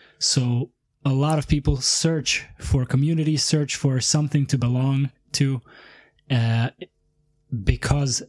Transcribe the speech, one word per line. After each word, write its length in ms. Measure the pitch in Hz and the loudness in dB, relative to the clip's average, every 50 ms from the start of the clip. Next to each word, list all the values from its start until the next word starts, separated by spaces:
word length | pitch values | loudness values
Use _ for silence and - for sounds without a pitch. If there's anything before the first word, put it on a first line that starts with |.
| - - _ - | -20 -20 _ -6
So 520 | - - - 139 127 123 120 120 135 - _ _ _ _ _ _ - | -4 -2 0 0 0 0 0 -2 -2 -4 _ _ _ _ _ _ -2
a 80 | 139 135 | 0 0
lot 260 | 131 143 151 156 151 | 2 2 0 0 -2
of 100 | 139 - | -2 0
people 280 | 156 147 143 - 147 135 | -2 0 2 2 0 0
search 680 | - - - - - 165 165 156 127 - - - - - - - | 0 -2 0 0 0 0 0 0 -2 -2 -4 -4 -6 -10 -16 -10
for 260 | - - - 139 127 | -4 0 0 0 0
community, 500 | - - 135 143 151 165 160 156 156 156 | 2 0 0 2 2 0 0 0 0 0
search 400 | 139 - - - 151 147 135 - | 0 0 0 0 0 0 -2 -2
for 240 | - - 139 131 127 | -2 0 0 0 0
something 460 | 113 - - 151 147 143 - 147 139 | 0 2 2 2 2 2 0 0 0
to 120 | - - 135 | 0 0 0
belong 520 | 143 131 123 127 131 135 135 135 139 135 - _ _ _ - | 0 0 0 0 0 0 0 0 0 -2 -4 _ _ _ -2
to, 280 | - 143 135 135 120 - - - - - - - - - _ _ _ _ - | -2 0 0 -2 -4 -8 -12 -20 -20 -20 -20 -20 -20 -20 _ _ _ _ -2
uh, 400 | 139 120 117 113 113 117 117 127 - - 175 - _ _ _ _ _ _ _ _ _ _ _ _ - 117 95 | 0 0 2 2 2 0 0 -2 -4 -8 -16 -18 _ _ _ _ _ _ _ _ _ _ _ _ -8 -2 0
because 580 | - 123 - - - 143 143 139 135 120 - - | 0 0 2 2 0 0 2 0 0 -2 -4 -4